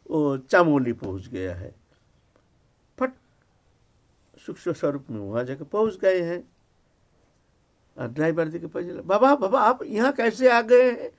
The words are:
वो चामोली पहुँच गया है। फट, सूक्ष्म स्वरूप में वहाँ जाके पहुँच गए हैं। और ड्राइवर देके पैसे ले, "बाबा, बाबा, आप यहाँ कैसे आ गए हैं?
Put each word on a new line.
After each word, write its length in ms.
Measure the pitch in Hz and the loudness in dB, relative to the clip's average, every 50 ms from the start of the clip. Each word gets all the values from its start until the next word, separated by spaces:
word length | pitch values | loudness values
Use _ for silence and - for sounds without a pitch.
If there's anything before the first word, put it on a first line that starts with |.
| _ - | _ -4
वो 280 | - 156 147 143 139 131 | -2 0 0 0 -2 -4
चामोली 540 | 131 _ - 185 175 160 147 139 127 120 117 | -4 _ 4 4 4 6 4 2 2 0 -4
पहुँच 360 | 113 - 98 92 95 92 - | -4 -6 -8 -8 -8 -10 -10
गया 260 | - 95 92 92 87 | -10 -8 -8 -8 -8
है। 200 | 90 - - - _ _ _ _ _ _ _ _ _ _ _ _ _ _ _ _ _ _ _ _ _ _ _ _ - | -10 -12 -14 -16 _ _ _ _ _ _ _ _ _ _ _ _ _ _ _ _ _ _ _ _ _ _ _ _ -6
फट, 120 | 254 262 262 _ _ _ _ _ _ _ _ _ _ _ _ _ _ _ _ _ _ _ _ _ _ _ _ _ _ | -6 -6 -6 _ _ _ _ _ _ _ _ _ _ _ _ _ _ _ _ _ _ _ _ _ _ _ _ _ _
सूक्ष्म 260 | - 170 - - 175 160 | -16 -16 -8 -6 -6 -6
स्वरूप 340 | - - 147 139 143 135 - | -4 -4 -4 -4 -6 -10 -10
में 100 | 113 107 | -12 -10
वहाँ 240 | 101 98 107 117 127 | -10 -6 -6 -6 -6
जाके 200 | 123 139 143 156 | -6 -8 -12 -12
पहुँच 320 | 139 - 208 220 220 190 | -8 -2 -2 -2 -2 -2
गए 240 | - - 190 185 180 170 | 0 0 0 0 0 -2
हैं। 300 | 170 175 175 - - _ _ _ _ _ _ _ _ _ _ _ _ _ _ _ _ _ _ _ _ _ _ _ _ _ _ _ _ _ - | -4 -6 -8 -10 -16 _ _ _ _ _ _ _ _ _ _ _ _ _ _ _ _ _ _ _ _ _ _ _ _ _ _ _ _ _ -12
और 100 | 127 117 | -12 -10
ड्राइवर 400 | 120 147 156 165 160 165 165 160 | -6 -2 -2 -2 0 -2 -4 -4
देके 180 | 160 170 170 | -6 -10 -12
पैसे 260 | 160 - 180 175 175 180 | -10 -10 -10 -10 -8 -10
ले, 80 | - | -12
"बाबा, 340 | - 165 190 214 254 269 285 | -4 -2 2 4 4 4 4
बाबा, 260 | 277 214 190 240 262 | 2 2 0 0 2
आप 180 | 220 220 254 254 - | 4 2 2 0 -4
यहाँ 300 | - 220 208 233 269 269 | -6 -2 0 0 0 0
कैसे 380 | 254 233 233 220 - 254 254 | 0 -2 -2 0 4 4 6
आ 100 | 233 233 | 6 4
गए 300 | 233 220 247 247 254 254 | 4 6 6 6 6 4
हैं? 200 | 233 - - 240 - | 2 -2 -8 -12 -14